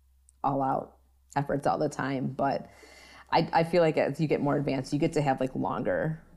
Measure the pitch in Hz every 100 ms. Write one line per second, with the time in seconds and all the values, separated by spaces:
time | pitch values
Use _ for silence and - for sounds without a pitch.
0 | _ _ _ _ 139 139 131 139 - -
1 | _ _ _ 143 143 143 - - 147 -
2 | 131 135 143 131 139 87 - - - -
3 | - - - 165 165 165 170 180 160 151
4 | 113 143 151 - 143 143 139 135 - 143
5 | 165 156 143 131 131 - 127 - 98 87
6 | 156 160 -